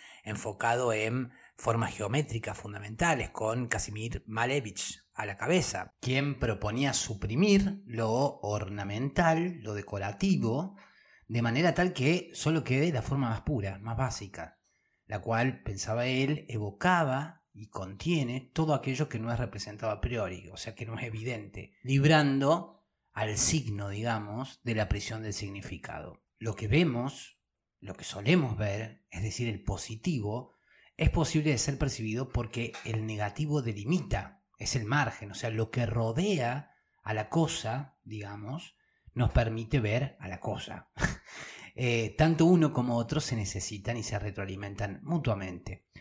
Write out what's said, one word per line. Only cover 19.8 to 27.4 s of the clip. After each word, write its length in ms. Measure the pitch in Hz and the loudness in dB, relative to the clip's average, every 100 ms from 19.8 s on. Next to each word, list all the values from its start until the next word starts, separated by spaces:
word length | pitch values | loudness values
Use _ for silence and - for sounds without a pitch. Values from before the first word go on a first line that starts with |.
| 113 | -4
a 100 | 101 | -2
priori, 480 | 117 117 95 92 - | -2 -2 -4 -6 -12
o 80 | 104 | -12
sea, 180 | 117 - | -12 -10
que 100 | 113 | -8
no 120 | 113 | -8
es 60 | |
evidente, 720 | 120 110 120 113 104 - - _ | -6 -6 -6 -6 -8 -14 -14 _
librando 1040 | 127 139 147 156 143 135 139 175 - - _ _ _ | 0 4 8 8 6 4 4 4 0 -16 _ _ _
al 240 | 104 110 104 | -4 -2 2
signo, 520 | - 160 113 101 101 | 2 2 0 -4 -6
digamos, 720 | 101 117 113 104 110 135 - | -4 -2 -2 -4 -6 -8 -8
de 120 | 120 110 | -2 0
la 120 | 104 | 0
prisión 360 | 101 - 110 | -2 -4 -6
del 100 | 107 | -6
significado. 920 | 98 101 101 - 85 - 78 - - _ _ | -6 -6 -8 -10 -10 -10 -10 -12 -16 _ _
Lo 180 | 113 - | -6 -2
que 120 | 110 | 2
vemos, 720 | 147 170 120 135 - - _ | 4 4 2 -4 -6 -14 _